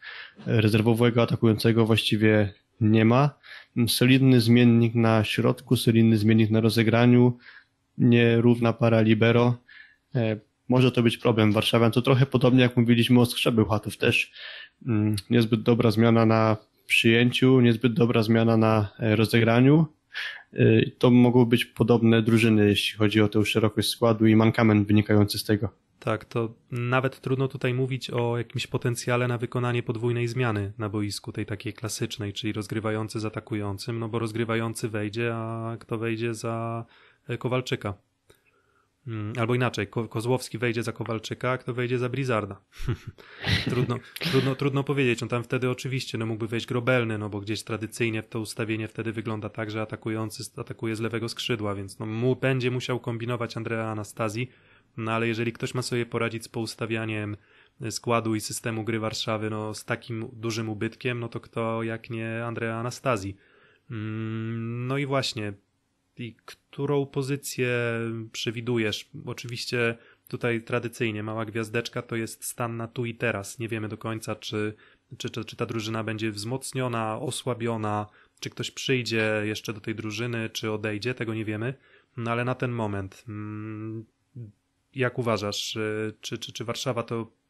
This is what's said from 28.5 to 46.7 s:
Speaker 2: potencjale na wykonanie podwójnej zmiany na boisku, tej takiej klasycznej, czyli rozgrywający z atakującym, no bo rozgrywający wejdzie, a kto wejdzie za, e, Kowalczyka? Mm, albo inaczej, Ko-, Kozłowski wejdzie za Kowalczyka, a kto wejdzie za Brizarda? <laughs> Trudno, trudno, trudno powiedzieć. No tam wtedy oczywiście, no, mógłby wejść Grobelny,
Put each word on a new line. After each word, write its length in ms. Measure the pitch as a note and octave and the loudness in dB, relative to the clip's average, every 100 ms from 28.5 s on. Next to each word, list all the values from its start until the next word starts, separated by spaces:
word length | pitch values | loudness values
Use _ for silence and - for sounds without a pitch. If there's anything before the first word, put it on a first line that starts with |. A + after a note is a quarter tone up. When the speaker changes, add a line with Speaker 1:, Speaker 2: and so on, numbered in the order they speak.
| A#2 - | -8 -6
Speaker 2:
potencjale 600 | B2 B2+ A#2+ - B2 B2 | -4 -2 -4 -2 0 0
na 100 | A#2+ | -2
wykonanie 460 | A#2+ B2+ A#2+ A#2+ | -4 -4 -2 -2
podwójnej 440 | A#2 A2+ A#2+ A#2+ A#2+ | -4 -4 -2 -2 -2
zmiany 460 | A#2 B2 G#2+ G2+ A2 | -2 0 0 -4 -6
na 120 | G#2+ | -6
boisku, 420 | G#2+ G#2 - - | -4 -6 -8 -10
tej 140 | A2 G2+ | -10 -8
takiej 280 | G#2 A2 | -8 -10
klasycznej, 600 | - G#2+ - A2+ - G2+ | -10 -10 -6 -8 -6 -8
czyli 200 | G2 A2 | -6 -6
rozgrywający 680 | G#2 G2+ A2 G#2+ G#2+ A2 A2+ | -6 -6 -6 -4 -4 -6 -6
z 60 | G#2+ | -6
atakującym, 720 | A2 - G#2+ G2+ G2 - A2+ | -8 -8 -6 -6 -6 -8 -8
no 100 | A2+ | -6
bo 100 | A#2 | -4
rozgrywający 720 | A2+ A2 A#2 A2+ A2+ A2 A#2 | -4 -4 -2 -2 -2 -4 -6
wejdzie, 440 | G#2 G#2+ G#2+ A#2 A#2 | -4 -4 -4 -4 -4
a 420 | A2+ A2+ A2+ A#2 | -6 -8 -8 -10
kto 180 | - A2+ | -8 -6
wejdzie 360 | A2+ A2 A#2 | -4 -4 -4
za, 520 | A2 A#2 A2+ A#2 A#2 A2+ _ _ _ - | -6 -6 -6 -6 -8 -10 _ _ _ -10
e, 100 | A#2+ | -6
Kowalczyka? 560 | B2+ B2+ B2 B2+ G#2+ G2 _ _ _ _ _ _ _ _ _ _ B2+ | -4 -4 -4 -6 -6 -8 _ _ _ _ _ _ _ _ _ _ -12
Mm, 260 | A2 G#2 B2 | -8 -8 -4
albo 160 | A2+ B2 | -2 0
inaczej, 320 | B2 A2+ G2+ | 0 -2 -4
Ko-, 200 | - A2 | -4 -6
Kozłowski 500 | A#2 A2+ B2+ - A2+ | -6 -2 -2 -2 -4
wejdzie 260 | A#2+ A#2 | -4 -2
za 80 | A2+ | -6
Kowalczyka, 600 | A2 A2+ A2+ - A#2 B2 | -8 -8 -8 -8 -6 -4
a 60 | B2+ | -4
kto 160 | - | -6
wejdzie 260 | A#2+ A#2+ B2+ | -6 -4 -2
za 100 | B2 | -4
Brizarda? 520 | B2 C3 A2 G2+ G2 _ - - - - | -4 -2 -2 -2 -12 _ -8 -6 -6 -8
<laughs> 560 | - - - - - - | -20 -20 -8 -2 0 0
Trudno, 300 | A#2+ B2 A#2+ - - | -2 -2 -4 -8 -8
trudno, 360 | E3+ C3+ B2+ C3 | 0 0 0 -2
trudno 280 | C#3 C3+ | -2 -2
powiedzieć. 380 | C3+ C#3 B2+ A#2 | -2 0 0 0
No 60 | A2+ | -2
tam 160 | A#2+ | -6
wtedy 260 | A2+ C3 B2+ | -4 -2 -2
oczywiście, 480 | B2 C3+ C3 - A2+ | -4 -6 -6 -6 -6
no, 80 | A2+ | -6
mógłby 220 | A2 A2+ | -6 -6
wejść 180 | A#2 | -6
Grobelny, 520 | A2+ | -4